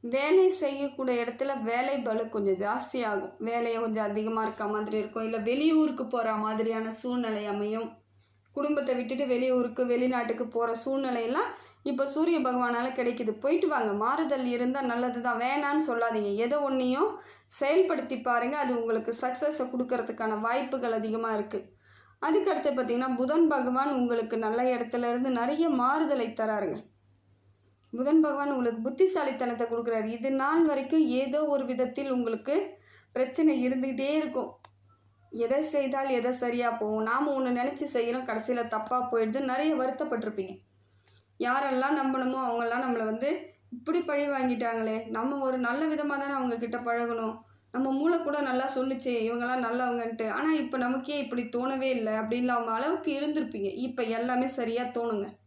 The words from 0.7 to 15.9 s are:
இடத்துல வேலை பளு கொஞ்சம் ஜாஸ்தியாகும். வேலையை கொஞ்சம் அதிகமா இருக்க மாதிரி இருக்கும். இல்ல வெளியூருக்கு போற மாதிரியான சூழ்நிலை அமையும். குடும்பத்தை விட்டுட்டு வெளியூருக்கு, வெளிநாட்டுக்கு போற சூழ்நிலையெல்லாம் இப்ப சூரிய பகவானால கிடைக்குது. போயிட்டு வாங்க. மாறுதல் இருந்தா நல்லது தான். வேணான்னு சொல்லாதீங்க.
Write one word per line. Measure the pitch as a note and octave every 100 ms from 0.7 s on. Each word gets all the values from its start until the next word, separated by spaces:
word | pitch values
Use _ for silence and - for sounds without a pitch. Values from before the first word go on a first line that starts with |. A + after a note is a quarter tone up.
| C#4 C#4 - C4 A#3+
இடத்துல | A#3 A#3 C4+ C4+
வேலை | A3 A#3 C4+ C4+
பளு | A3+ A3 A3+
கொஞ்சம் | G#3+ G3 F#3
ஜாஸ்தியாகும். | G3+ A#3+ - C4 A3+ G3+ F#3+ -
வேலையை | A3+ A#3 A#3 A3+
கொஞ்சம் | A3+ A3 G#3
அதிகமா | G#3 G#3+ A3+
இருக்க | A3 A3 G#3
மாதிரி | G#3+ G#3+ G#3+
இருக்கும். | G#3 A3+ A3
இல்ல | A3+
வெளியூருக்கு | G#3+ C4 D#4 D#4 D#4 B3+ B3
போற | B3 A#3 G#3+
மாதிரியான | A3+ A3 A3 A3+ A3+
சூழ்நிலை | A3 B3+ B3 A#3 G#3+ G#3
அமையும். | G3+ G#3 A3 A3+ - _ _ _ _ _ -
குடும்பத்தை | C#4+ D4 C4 B3
விட்டுட்டு | A3 B3+ C#4
வெளியூருக்கு, | B3 C4 B3+ A#3+ A3+ B3
வெளிநாட்டுக்கு | A#3+ B3+ B3 A#3 A3+ A3+
போற | A#3 A3+ A3+
சூழ்நிலையெல்லாம் | C4+ C4+ C4 A#3+ A3+ C4 A#4+ - - -
இப்ப | - C4 C4+
சூரிய | D4+ E4 E4
பகவானால | B3+ B3 B3 A#3+ B3+
கிடைக்குது. | B3+ A#3+ A#3 A3 G#3
போயிட்டு | C#4 F4 F4+
வாங்க. | C#4+ A3+
மாறுதல் | G3+ A3 D4 D4 C4+ B3
இருந்தா | A#3+ B3 C4+
நல்லது | C4 A#3+ B3+ B3
தான். | A#3+ A3+
வேணான்னு | B3 C#4+ C#4+ D4
சொல்லாதீங்க. | D#4